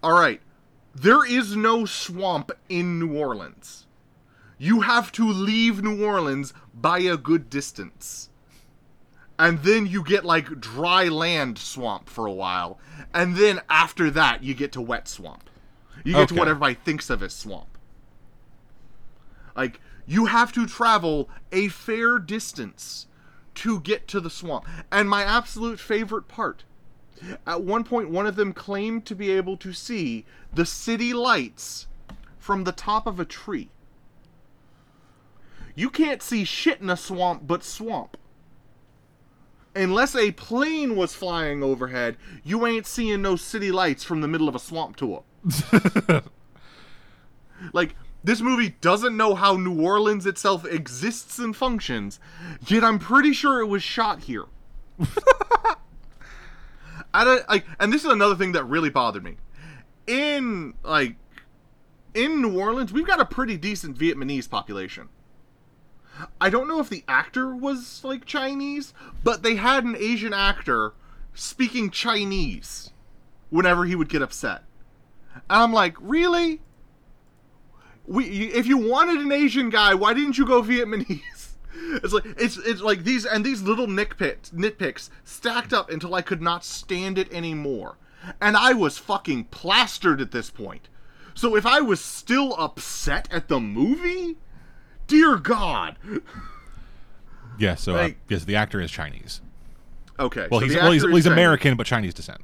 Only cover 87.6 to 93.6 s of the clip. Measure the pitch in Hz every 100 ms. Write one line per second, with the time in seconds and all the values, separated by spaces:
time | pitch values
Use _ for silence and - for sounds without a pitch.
87.6 | 143 120 90 - - - 180 - 208 208
88.6 | 247 254 160 - - 196 - 131 113 -
89.6 | 170 214 233 - 180 139 123 123 - -
90.6 | 104 - - - - - - - 240 214
91.6 | 214 285 269 185 - - - 254 277 170
92.6 | 156 - - - - 143 - 165 - 139